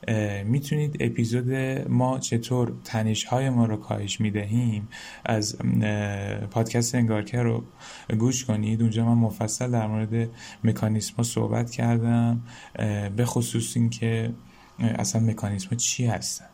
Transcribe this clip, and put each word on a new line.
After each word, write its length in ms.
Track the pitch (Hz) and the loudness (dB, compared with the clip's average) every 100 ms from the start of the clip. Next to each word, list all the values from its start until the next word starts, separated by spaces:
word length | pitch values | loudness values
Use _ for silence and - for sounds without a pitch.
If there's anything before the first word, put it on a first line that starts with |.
| - | 0
اه، 360 | 110 104 101 | 0 2 -2
می‌تونید 540 | 101 135 - 151 147 147 | 0 0 0 0 0 0
اپیزود 520 | 117 117 113 123 123 135 131 131 - | 0 2 0 2 0 0 0 -2 2
ما 300 | 123 127 131 | 2 4 0
چطور 540 | - 117 117 127 120 - | 0 -2 0 0 0 -2
تنش‌های 680 | - 113 110 107 - 123 135 | -4 -2 0 0 0 0 2
ما 160 | 123 113 | 4 2
رو 120 | 107 | 0
کاهش 440 | - 107 101 - | -4 -4 -4 -2
می‌دهیم 640 | 107 104 101 117 120 107 104 - - - - | 0 0 0 2 2 -2 -6 -12 -16 -8 -2
از، 300 | 113 104 - 117 120 | 0 0 -2 0 2
اه، 560 | 107 104 104 101 101 104 | 2 0 -2 -4 -4 -6
پادکست 580 | 104 117 113 120 120 123 | -4 -2 0 2 2 2
انگارکر 480 | 117 107 98 120 | 2 2 0 0
رو 200 | 120 113 117 - - - - 110 | 0 0 -6 -18 -18 -18 -2 2
گوش 260 | 120 127 - | 2 0 -2
کنید. 360 | 107 107 110 | 0 0 2
اونجا 240 | 117 113 117 | 2 2 4
من 80 | |
مفصل 580 | 117 113 - 113 - 127 | 4 4 0 -4 -2 0
در 160 | 120 107 | 0 0
مورد 420 | 107 110 113 113 - - - | -2 0 -2 -2 -6 -18 -2
مکانیسم‌ها 600 | 117 101 110 107 101 - | 0 2 0 0 -2 -4
صحبت 480 | 120 - 110 110 120 | -2 0 0 0 -2
کردم، 680 | - 117 117 117 117 117 117 117 - - - | -2 2 2 4 4 4 0 -4 -18 -14 -4
اه، 340 | 110 104 101 | -2 0 -2
به 160 | 101 120 | 0 0
خصوص 520 | 120 120 120 - - | 0 0 -2 -2 2
این 120 | 117 | 2
که، 440 | 117 113 113 117 117 - - - - | 2 0 0 -2 -6 -14 -20 -20 -2
اه، 100 | 117 | 0
اصلاً 320 | - 98 113 | 0 0 2
مکانیسم‌ها 540 | 113 104 104 101 - 120 | 2 2 -2 -4 -4 -2
چی 300 | - - 123 | -2 0 0
هستن. 400 | 92 - - - | 0 -4 -8 -12